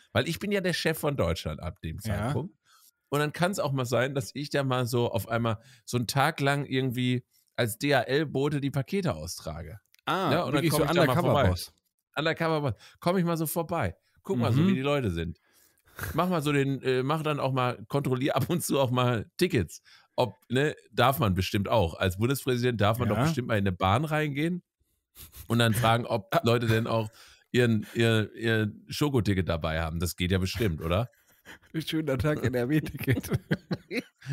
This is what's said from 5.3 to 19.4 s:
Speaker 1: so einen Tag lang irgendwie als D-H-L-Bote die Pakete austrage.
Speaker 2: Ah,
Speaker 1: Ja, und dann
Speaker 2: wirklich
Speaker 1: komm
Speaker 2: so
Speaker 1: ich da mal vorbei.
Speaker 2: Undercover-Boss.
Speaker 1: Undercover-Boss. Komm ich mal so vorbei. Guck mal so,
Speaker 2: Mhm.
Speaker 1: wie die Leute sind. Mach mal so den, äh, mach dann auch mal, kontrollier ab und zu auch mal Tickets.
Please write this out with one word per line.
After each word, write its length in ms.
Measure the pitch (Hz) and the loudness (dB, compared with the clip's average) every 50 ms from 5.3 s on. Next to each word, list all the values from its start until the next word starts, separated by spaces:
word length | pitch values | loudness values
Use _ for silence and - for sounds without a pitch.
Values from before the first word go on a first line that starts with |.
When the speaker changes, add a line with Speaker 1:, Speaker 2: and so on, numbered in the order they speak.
| 117 113 117 113 107 - - - - - _ | -2 0 0 0 -2 -4 -6 -16 -20 -20 _
Speaker 1:
so 120 | - - 123 | -6 -4 -4
einen 80 | 117 | -2
Tag 340 | - - 139 139 156 156 - | -2 0 2 2 0 0 0
lang 240 | 139 139 143 143 139 | 0 0 0 0 -2
irgendwie 580 | - 131 131 131 131 117 127 123 127 127 120 - _ _ _ _ _ _ | -2 -2 -2 -2 -2 -2 -2 0 0 0 -2 -4 _ _ _ _ _ _
als 220 | - 120 107 - - | -2 -2 -2 -2 -2
D-H-L-Bote 840 | 143 143 143 127 113 - 131 151 160 135 107 131 139 147 147 143 | 0 2 2 2 2 2 0 0 0 0 0 0 0 0 0 -2
die 100 | 139 135 | -2 -2
Pakete 440 | 131 139 135 - 190 202 180 139 92 | -2 -2 -4 -2 -4 -2 -2 -2 -4
austrage. 680 | 78 78 87 - - - 78 76 85 80 80 107 - _ _ _ _ - | -4 -6 -10 -12 -10 -10 -10 -10 -10 -12 -14 -16 -18 _ _ _ _ -4
Speaker 2:
Ah, 200 | 147 156 185 185 | -4 -2 0 0
Speaker 1:
Ja, 40 | 147 143 175 - | 0 0 0 0
und 100 | 135 147 | 0 0
dann 0 | |
Speaker 2:
wirklich 120 | 160 165 | 0 2
Speaker 1:
komm 80 | 156 147 | 2 2
Speaker 2:
so 100 | 151 151 | 2 2
Speaker 1:
ich 60 | 147 | 2
da 100 | 160 143 | 2 2
mal 120 | - 127 123 | 4 4 2
vorbei. 0 | |
Speaker 2:
Undercover-Boss. 580 | 170 165 - 127 143 127 92 90 - - - _ _ _ _ _ _ _ _ - | 2 2 2 4 4 4 2 0 -2 -6 -12 _ _ _ _ _ _ _ _ -6
Speaker 1:
Undercover-Boss. 580 | 139 151 165 151 - 165 160 160 151 147 131 101 - - - - - | -4 -2 -2 -2 -2 -2 -2 0 0 -2 -2 -4 -6 -10 -20 -12 -4
Komm 160 | - 170 185 190 | 0 0 2 2
ich 60 | 170 | 2
mal 120 | 170 170 | 2 0
so 100 | 160 160 | 0 -2
vorbei. 500 | 147 - 175 165 160 175 160 117 87 - _ _ _ _ _ | -2 -2 -4 -4 -2 -2 -2 -2 -2 -4 _ _ _ _ _
Guck 160 | - - 196 120 | -6 -4 0 0
mal 140 | 110 101 | 2 4
so, 80 | 117 139 | 4 4
Speaker 2:
Mhm. 60 | 175 | 4
Speaker 1:
wie 80 | 190 - | 4 4
die 60 | 131 | 2
Leute 280 | 135 143 147 143 123 98 | 2 0 0 2 0 0
sind. 280 | 82 85 82 82 80 _ _ _ _ _ _ _ _ _ _ _ - - - - | 0 -2 -4 -4 -8 _ _ _ _ _ _ _ _ _ _ _ -14 -10 -8 -4
Mach 160 | - 151 175 185 | -2 0 0 2
mal 140 | 180 160 | 2 0
so 100 | 139 147 | 2 2
den, 300 | 143 139 135 135 135 123 | 2 2 2 2 0 -2
äh, 200 | - 131 127 127 | 0 0 0 2
mach 200 | 127 139 156 160 | 2 0 0 0
dann 180 | 151 151 147 131 | 0 -2 -2 -2
auch 120 | 131 131 | -2 0
mal, 320 | 135 131 127 123 - - 107 - | 0 0 0 0 -2 -4 -6 -4
kontrollier 480 | - 143 139 135 127 127 131 151 - | -2 -2 0 0 -2 0 0 0 0
ab 120 | 151 - - | 0 0 0
und 120 | - - - | 0 -2 0
zu 140 | - - 139 | 0 2 2
auch 100 | 139 117 | 2 2
mal 400 | 123 127 123 123 123 104 85 - _ | 2 2 2 2 2 0 -4 -6 _
Tickets. 440 | - | -2